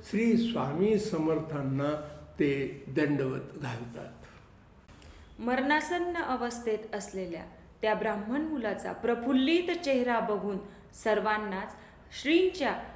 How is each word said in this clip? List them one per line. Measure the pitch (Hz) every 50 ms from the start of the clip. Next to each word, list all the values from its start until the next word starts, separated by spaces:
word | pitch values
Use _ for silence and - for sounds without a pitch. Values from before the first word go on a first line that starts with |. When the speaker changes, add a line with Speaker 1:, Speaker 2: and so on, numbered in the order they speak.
| - -
Speaker 1:
श्री | - 202 233 233 220
स्वामी | 196 - - - 151 131 139 143 160 190 214 220 196
समर्थांना | 202 - 180 160 156 160 160 151 147 - 147 143 139 135 135 135 143 147 151 151 151 - - - - - - -
ते | 156 143 139 139 135 - - - -
दंडवत | - 131 147 151 147 147 135 139 131 131 139 135 - - - 143
घालतात. | 127 120 117 123 120 - - - - - - - - - - - - - - - - - - - - - - - - - - - - - -
Speaker 2:
मरणासन्न | 214 240 254 262 262 277 294 311 302 - 359 349 349 349 349
अवस्थेत | 339 330 - 254 247 240 240 233 233 - 233 220 214 214 - -
असलेल्या | 208 190 - - 190 185 175 170 160 - - - - - - - - -
त्या | 214 214
ब्राह्मण | - 214 220 214 208 202 214 240 294
मुलाचा | 320 320 311 277 226 214 196 - - 185 180
प्रफुल्लित | - - 233 240 226 233 262 277 262 262 277 330 349 349 349 349 339 -
चेहरा | 277 269 254 247 247 240 226
बघून | 214 - 208 202 180 202 202 190 - - - - - - - - -
सर्वांनाच | 226 214 208 190 214 214 214 214 208 190 190 208 233 - - - - - - - - - - -
श्रींच्या | 262 320 339 370 370 359 - 285 233 180 - - - -